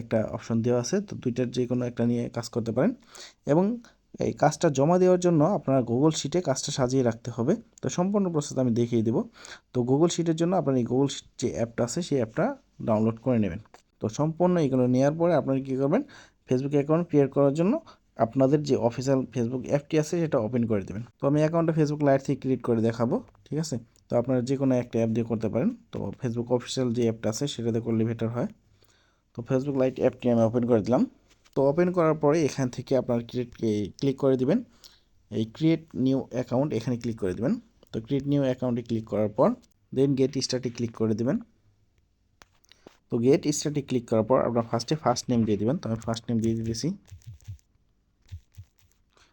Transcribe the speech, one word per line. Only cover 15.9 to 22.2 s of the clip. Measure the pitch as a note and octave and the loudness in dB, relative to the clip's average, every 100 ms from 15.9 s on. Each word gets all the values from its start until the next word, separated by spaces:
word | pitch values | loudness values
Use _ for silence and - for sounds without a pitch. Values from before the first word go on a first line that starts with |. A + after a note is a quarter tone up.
| G#3+ D4 - - _ - | 0 -2 -12 -20 _ -2
Facebook | B2+ C#3 D3 | -2 0 0
অ্যাকাউন্ট | C#3+ D#3+ F3 | 2 0 2
ক্রিয়েট | D3 C3+ C#3+ | 2 2 4
করার | C#3 D3 | 2 2
জন্য | F3+ D#4 - - _ - A2+ | 0 0 -4 -20 _ -2 0
আপনাদের | C3 C3 D3+ C#3+ | 2 2 2 2
যে | G#2+ A#2 | 0 0
অফিসিয়াল | C3+ C3 C3 - | -2 0 0 0
Facebook | C3 A#2 B2+ - | -2 -2 -4 -2
অ্যাপটি | C#3+ - D#3 | -2 0 -2
আছে, | D3+ F3 | 0 -2
সেটা | D#3+ C3+ A2 | 0 0 0
ওপেন | B2 A2+ | 0 0
করে | G#2 F2+ | 0 -2
দেবেন। | F#2+ A#2+ _ | -10 -12 _
তো | C#3 | 0
আমি | D3+ | 2
অ্যাকাউন্টটা | D#3 E3 E3 D#3+ | 2 2 0 2
Facebook | D3 D3 C#3+ | 2 2 4
Lite | C3+ | 4